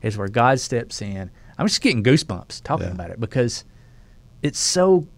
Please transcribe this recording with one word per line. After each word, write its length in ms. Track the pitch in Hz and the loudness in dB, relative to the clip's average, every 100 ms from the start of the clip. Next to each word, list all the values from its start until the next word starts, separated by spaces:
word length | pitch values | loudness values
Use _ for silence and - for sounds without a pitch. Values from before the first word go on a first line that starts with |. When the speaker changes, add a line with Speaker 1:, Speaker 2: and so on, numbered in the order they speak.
Speaker 1:
is 160 | 110 104 | -4 -4
where 120 | 98 | -2
God 300 | 117 123 135 | 2 2 2
steps 420 | - 120 - - | 0 -4 -6 -10
in. 280 | 101 98 92 - - - | -8 -8 -10 -16 -20 -4
I'm 100 | 208 | -2
just 140 | - | 0
getting 220 | - 123 | 0 2
goosebumps 600 | 104 151 - 92 - - | 4 4 4 -10 -10 -18
talking 240 | - 156 90 | -6 -4 -4
Speaker 2:
Yeah. 60 | |
Speaker 1:
about 180 | - 170 | -8 -10
it 80 | - | -8
because 460 | 113 131 120 - - - - - - - - - | -4 0 -2 -2 -14 -20 -20 -20 -20 -20 -20 -6
it's 180 | 147 - | -6 -2
so 480 | - 180 185 180 151 | -2 2 6 4 2